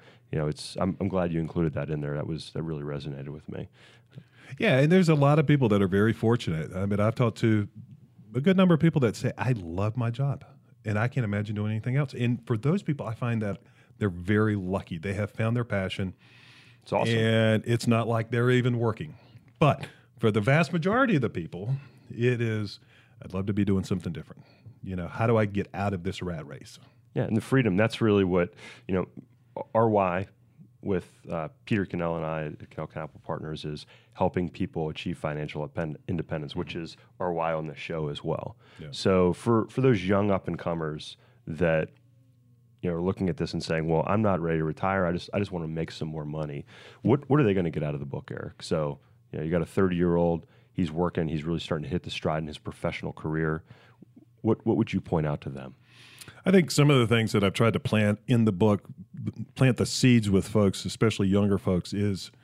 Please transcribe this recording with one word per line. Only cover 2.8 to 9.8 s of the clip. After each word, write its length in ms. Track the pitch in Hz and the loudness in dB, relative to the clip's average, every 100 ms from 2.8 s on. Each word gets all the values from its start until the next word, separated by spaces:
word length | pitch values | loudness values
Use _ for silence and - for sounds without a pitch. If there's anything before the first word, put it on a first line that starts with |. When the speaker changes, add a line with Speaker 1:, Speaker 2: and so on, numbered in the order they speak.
Speaker 1:
resonated 460 | 73 71 73 69 69 | -8 -8 -8 -10 -12
with 180 | 73 - | -14 -12
me. 200 | 67 - _ - - _ - - _ - 135 | -12 -12 _ -20 -20 _ -20 -20 _ -20 -2
Speaker 2:
Yeah, 220 | 226 135 | 2 4
and 120 | 151 | 6
there's 180 | 185 165 | 6 6
a 60 | 151 | 6
lot 220 | 139 151 | 6 6
of 80 | 143 | 6
people 240 | 147 117 | 4 6
that 100 | 101 | 4
are 80 | 95 | 4
very 260 | 98 110 | 4 4
fortunate. 640 | 110 113 117 - 78 76 92 | 2 2 0 0 -4 -4 -4
I 120 | 98 | -2
mean, 120 | 101 | 2
I've 140 | 107 | 0
talked 240 | 113 120 - | 2 0 2
to 280 | 117 107 101 - - - - - - | 2 2 0 -10 -20 -20 -20 -20 -8
a 80 | 127 | -2
good 160 | 160 190 | 2 4
number 160 | 185 | 6
of 60 | 160 | 6
people 200 | 165 156 | 4 4
that 140 | 117 - | 2 0
say, 160 | 123 - | -4 -2
"I 140 | 110 | -2
love 440 | 117 85 90 | -2 -2 -2